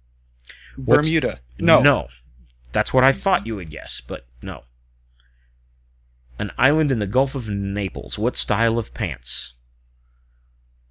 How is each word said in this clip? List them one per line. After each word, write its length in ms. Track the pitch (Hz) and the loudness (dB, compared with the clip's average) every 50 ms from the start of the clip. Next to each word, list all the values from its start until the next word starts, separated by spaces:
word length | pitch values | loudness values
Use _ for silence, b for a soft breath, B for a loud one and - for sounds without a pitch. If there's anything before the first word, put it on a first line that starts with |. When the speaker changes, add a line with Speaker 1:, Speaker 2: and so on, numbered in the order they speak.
| _ _ _ _ _ _ _ _ B B B B B B B | _ _ _ _ _ _ _ _ B B B B B B B
Speaker 1:
What's 300 | 139 131 120 120 143 151 | -6 2 4 4 4 4
Speaker 2:
Bermuda. 340 | 160 165 160 127 113 95 - - - - - | 2 0 0 0 -2 -4 -8 -14 -18 -8 0
No. 220 | - 165 160 131 | 4 6 6 8
Speaker 1:
No. 260 | 127 143 135 95 65 - - - - - - - - - _ _ _ - | 8 6 4 2 -2 -6 -14 -20 -20 -20 -20 -20 -20 -20 _ _ _ -4
That's 220 | - 107 107 - - | -2 -2 0 2 4
what 100 | 131 127 | 4 4
I 80 | 135 | 4
thought 340 | 135 98 - 190 185 131 101 | 2 2 0 0 0 0 -2
you 100 | 113 110 | -4 -6
would 140 | 98 87 80 | -6 -8 -10
guess, 300 | 78 - - - - - | -12 -12 -12 -12 -14 -12
but 240 | - - 95 - - _ _ - | -10 -10 -10 -10 -12 _ _ -12
no. 220 | - 95 87 62 - _ _ _ _ _ _ _ _ _ _ _ _ _ _ _ _ _ _ _ _ _ _ _ _ _ _ _ _ _ _ _ _ _ - - | -10 -10 -10 -10 -14 _ _ _ _ _ _ _ _ _ _ _ _ _ _ _ _ _ _ _ _ _ _ _ _ _ _ _ _ _ _ _ _ _ -10 -8
An 120 | 107 95 - | -8 -6 -2
island 340 | - 120 139 151 156 156 143 | 0 2 2 4 2 2 2
in 80 | 131 113 | 0 0
the 80 | 104 | -2
Gulf 280 | 95 98 123 139 135 139 | 0 0 0 0 0 -2
of 140 | 135 113 110 | -6 -6 -4
Naples. 680 | 101 101 98 98 98 104 101 92 - - - - - - | -4 -4 -2 -4 -4 -4 -4 -6 -6 -8 -8 -8 -4 -2
What 180 | 107 123 123 - | -2 -2 -2 -2
style 400 | - - 107 101 117 117 113 117 | -2 -2 0 2 2 2 0 0
of 160 | 113 - - | -4 -4 -6
pants? 600 | - 107 85 65 - - - - - - - - _ _ _ _ _ _ _ _ _ _ _ _ _ _ _ _ _ _ _ _ _ _ _ _ _ _ _ | -6 -6 -6 -6 -8 -8 -8 -8 -8 -8 -10 -16 _ _ _ _ _ _ _ _ _ _ _ _ _ _ _ _ _ _ _ _ _ _ _ _ _ _ _